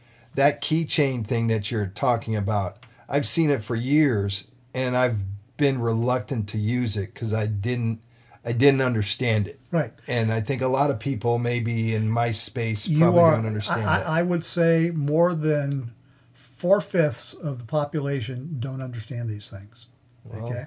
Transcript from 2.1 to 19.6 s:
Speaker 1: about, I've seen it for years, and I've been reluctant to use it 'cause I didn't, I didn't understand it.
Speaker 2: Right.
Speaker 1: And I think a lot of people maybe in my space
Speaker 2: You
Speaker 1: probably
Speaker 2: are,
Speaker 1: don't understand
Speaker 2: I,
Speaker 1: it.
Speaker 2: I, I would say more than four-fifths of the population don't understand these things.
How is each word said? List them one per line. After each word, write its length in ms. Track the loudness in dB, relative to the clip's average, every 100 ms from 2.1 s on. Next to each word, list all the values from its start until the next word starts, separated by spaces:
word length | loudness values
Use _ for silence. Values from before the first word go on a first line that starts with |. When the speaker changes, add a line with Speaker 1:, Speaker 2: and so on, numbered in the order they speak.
| 0 0 -2
Speaker 1:
about, 480 | 0 0 -2 -6 -18 -20 -4
I've 180 | 0 4
seen 220 | 4 4
it 140 | 0
for 120 | -2
years, 720 | -4 2 4 4 2 0 -4 -8 _ _
and 200 | -4 -2
I've 300 | 2 0 0 -4 -8 -14 0
been 240 | 0 2
reluctant 680 | 0 0 0 0 -2 -4 -2
to 80 | -2
use 400 | 0 0 0 -2
it 160 | -4
'cause 180 | -6 -4
I 140 | -2 -2
didn't, 540 | -2 -2 -2 -2 -4 -8 _ _ -12
I 80 | -6
didn't 300 | 4 4 4
understand 640 | 2 0 0 0 0 2 0
it. 100 | -6 -4
Speaker 2:
Right. 240 | -2 -2 -6 -4
Speaker 1:
And 240 | -2 0
I 120 | 0
think 180 | -2 -2
a 80 | 0
lot 220 | 2 0
of 80 | 0
people 400 | -2 -2 0 0
maybe 560 | 0 -2 0 0 0
in 160 | 0 0
my 200 | 0 0
space 560 | 0 -2 -2 -2 -2 0
Speaker 2:
You 120 | 4
Speaker 1:
probably 220 | 6 6
Speaker 2:
are, 140 | 6 4
Speaker 1:
don't 100 | 0
understand 400 | -2 -2 -2 0
Speaker 2:
I, 120 | 0
Speaker 1:
it. 40 |
Speaker 2:
I, 140 | 0 0
I 40 |
would 220 | 0 0
say 460 | -2 2 4 4 2
more 400 | 0 0 2 2
than 580 | 2 0 0 0 -4 -6 -12 _ _ _
four-fifths 1000 | -18 -16 -6 2 2 4 2 2 0 -6
of 240 | -6 -6 -6
the 60 |
population 920 | -4 -2 -2 -2 -2 -4 -4 -8 -8 -6
don't 200 | -6 -6
understand 480 | -8 -10 -8 -6 -6
these 220 | -6 -8
things. 380 | -12